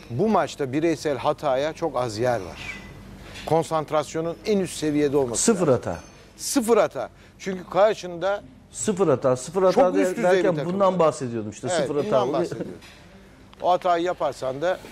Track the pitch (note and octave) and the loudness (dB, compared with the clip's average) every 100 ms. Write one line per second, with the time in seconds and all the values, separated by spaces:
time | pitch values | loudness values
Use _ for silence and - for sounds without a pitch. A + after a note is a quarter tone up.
0 | - A#2+ G#3+ G3+ C#3+ - C#3 C3+ E3 D#3 | -8 0 2 4 2 -2 -4 0 0 0
1 | D#3 C3 C3+ D3+ D3+ C3 D3 D#3 E3 C3+ | -2 -2 0 0 0 0 0 -2 -4 -2
2 | B2 G#2 B2 A#2 F2 D2+ - - - - | -2 0 0 0 -4 -10 -12 -14 -16 -18
3 | - - - - - D#3+ D#3 D#3+ D3+ D3+ | -18 -18 -18 -14 0 0 0 -2 -2 -2
4 | D3 D#3+ E3 E3 - G3+ F3 - D#3 D3 | -2 -4 -6 -4 -2 0 0 -2 -2 2
5 | D3 C#3 C3 A2 - G#3 F3 A#2+ - E2+ | 2 2 0 2 2 4 4 2 2 -8
6 | - - - - - C#4 A3 A#3 D#3+ C#3+ | -10 -20 -20 -12 -4 0 4 4 4 0
7 | G#2+ - - - - F#3+ E3+ E3 G#3+ G3+ | -8 -12 -20 -14 -10 -10 -4 2 4 2
8 | F3+ F3 F#3 G3+ - - - - - F#3 | -6 -4 -2 -4 -6 -20 -20 -6 -2 2
9 | F#3 C3 C3+ B2+ - E3+ F#3 F#3 F#3 F#3 | 4 4 2 0 -2 2 4 6 4 4
10 | F#3+ F#3 F3+ F#3 F#3+ D#3+ F3 F#3+ F#3+ F#3 | 0 2 4 4 4 0 -2 2 2 4
11 | D#3+ - B2+ A#2 G#2+ G2+ B2 E3+ C3 D3 | 2 2 -4 -6 -6 -8 -2 -2 0 -2
12 | G#3 C3 B2 - E3+ - - F2 - - | 0 2 2 0 -4 -6 -10 -14 -18 -20
13 | - - - - - - E3 F3+ F#3 E3+ | -20 -20 -20 -20 -20 -6 0 0 2 0
14 | F3 F3 D#3+ C3 C3 C3 E3 F#3 - | 0 -2 -4 -4 -6 -4 -2 -4 -6